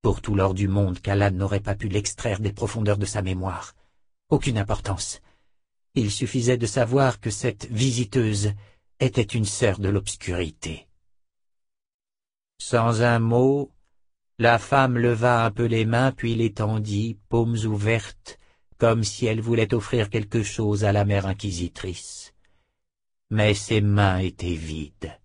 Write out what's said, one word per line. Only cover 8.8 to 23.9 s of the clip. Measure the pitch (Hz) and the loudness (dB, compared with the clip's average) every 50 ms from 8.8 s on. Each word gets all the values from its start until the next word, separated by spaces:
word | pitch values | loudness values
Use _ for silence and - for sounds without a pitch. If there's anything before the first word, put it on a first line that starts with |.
| _ _ _ _ | _ _ _ _
était | 135 127 - - | -2 0 0 0
une | 110 - - 113 107 | -2 0 0 -2 -2
sœur | 101 - - 127 107 92 95 | -2 -2 0 0 0 0 0
de | 101 95 | 0 0
l'obscurité. | 101 98 98 - - - - - 90 87 87 78 - _ - 82 80 76 - _ _ _ _ _ _ _ _ _ _ _ _ _ _ _ _ _ _ _ _ _ _ _ _ _ _ _ _ _ _ _ _ _ _ _ | 0 0 -2 -4 -10 -10 -8 -6 -4 -4 -4 -6 -6 _ -10 -10 -10 -12 -16 _ _ _ _ _ _ _ _ _ _ _ _ _ _ _ _ _ _ _ _ _ _ _ _ _ _ _ _ _ _ _ _ _ _ _
Sans | - - - 117 113 117 117 110 | -6 -2 0 2 2 2 2 2
un | 120 120 117 117 | 2 2 4 2
mot, | 113 113 117 120 127 135 139 143 143 - _ _ _ _ _ _ _ _ _ _ _ _ _ - | 2 4 4 4 4 4 4 2 -2 -6 _ _ _ _ _ _ _ _ _ _ _ _ _ 2
la | 113 117 117 113 | 4 4 4 4
femme | - - 139 139 135 131 123 | 2 2 2 4 4 4 2
leva | 120 117 120 120 110 117 123 123 117 113 | 2 2 2 2 4 4 4 4 4 2
un | 113 | 0
peu | 104 110 117 | 0 0 0
les | 117 113 113 113 | 0 2 0 2
mains | 110 113 117 131 135 | 2 2 2 2 0
puis | 127 - - 117 117 | 0 -2 -4 -2 0
les | 113 113 110 104 | 0 0 -2 -2
tendit, | - 110 104 110 110 107 107 104 101 107 113 113 - _ _ | -2 -2 -2 -2 -2 -2 -2 -2 -2 -2 -4 -6 -10 _ _
paumes | - 117 117 117 117 113 107 | 0 0 2 2 0 -2 -2
ouvertes, | 110 107 101 101 107 113 113 - - - - _ - - _ _ _ _ _ _ _ - _ | -2 -2 0 0 0 0 0 -2 -6 -18 -20 _ -20 -20 _ _ _ _ _ _ _ -2 _
comme | - 117 113 117 110 | 2 2 4 2 0
si | 101 - - 127 | -4 -4 -2 -2
elle | 113 110 110 | -2 0 -2
voulait | 110 117 117 113 110 101 - | 0 0 2 2 2 2 0
offrir | 117 101 - - 120 107 104 | -2 -2 0 0 0 0 0
quelque | - 113 104 101 - 117 | -2 -4 -4 -2 -2 -2
chose | 104 - - - 110 104 104 101 107 | -2 -2 -4 -2 0 0 0 2 2
à | 104 | 2
la | 101 104 101 | 4 4 2
mère | 104 101 98 95 | 2 2 0 0
inquisitrice. | 95 95 98 - 104 90 85 87 85 _ - - 95 87 - - - - - - - _ _ _ _ _ _ _ _ _ _ _ _ _ _ _ _ _ _ _ _ | -2 -4 -4 -6 -6 -4 -4 -6 -6 _ -10 -10 -10 -10 -10 -12 -16 -18 -18 -20 -20 _ _ _ _ _ _ _ _ _ _ _ _ _ _ _ _ _ _ _ _
Mais | 107 107 104 107 104 | 0 2 4 4 2
ses | 101 - - 113 110 | 0 0 0 0 2
mains | 104 104 | 4 4